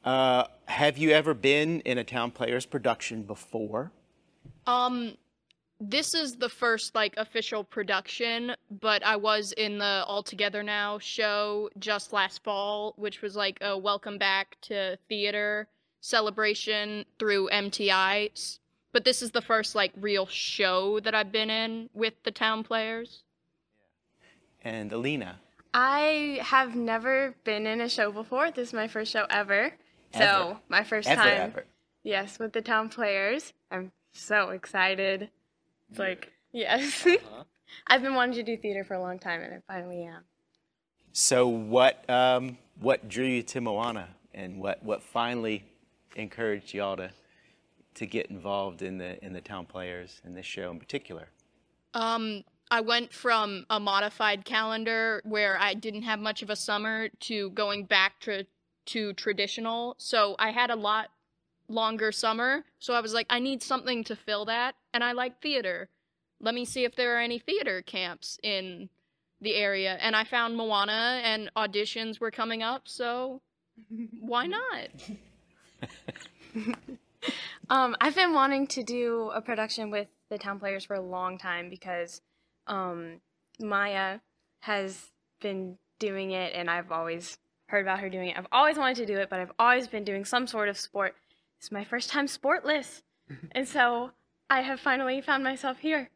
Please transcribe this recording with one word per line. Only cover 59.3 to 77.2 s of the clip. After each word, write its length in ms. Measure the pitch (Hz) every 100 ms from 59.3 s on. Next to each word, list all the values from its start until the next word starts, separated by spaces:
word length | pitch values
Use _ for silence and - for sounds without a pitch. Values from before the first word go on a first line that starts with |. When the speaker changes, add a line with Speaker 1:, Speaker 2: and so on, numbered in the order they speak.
| 202 202 - 226 233 240 -
Speaker 2:
So 380 | - 233 208 -
I 140 | 220
had 180 | 233 240
a 60 | 226
lot 320 | 208 214 220 _ _ _ _ _ -
longer 440 | 226 220 220 220
summer. 520 | 208 226 220 247 285 - _
So 160 | -
I 60 | 240
was 120 | 220
like, 140 | 226 226
"I 120 | 240
need 200 | 262 262
something 440 | - 262 - 240
to 100 | 220
fill 300 | 214 - 208
that, 320 | 214 233 247 - _
and 80 | 240
I 100 | 240
like 300 | 247 254 247
theater. 460 | 302 277 190 175 185 _ _ _ _ _
Let 160 | 214
me 120 | 240 240
see 180 | 269
if 100 | 240 247
there 200 | 247 240
are 40 |
any 180 | 233 240
theater 420 | - 392 285 185
camps 560 | - 196 180 170 - -
in 460 | 214 196 185 175 190 _ _ _ _ _
the 140 | 214
area." 420 | 208 202 196 190 185
And 140 | 226
I 100 | 220
found 320 | 226 247 233 233
Moana, 640 | 226 202 202 220 233 254
and 260 | 233 220 208 220
auditions 640 | 214 208 208 226 226 214
were 100 | 226
coming 320 | 226 226 226
up, 200 | 226 262 -
so 520 | - 240 247 254 262 _ _ _ -
Speaker 3:
<laughs> 400 | 220 220 226 233
Speaker 2:
why 260 | 220 240 277
not? 420 | 415 508 - - - - 208 - _ _ _ _ _ - - - - - _ -
Speaker 3:
<laughs> 360 | 220 214 - - 262 _ _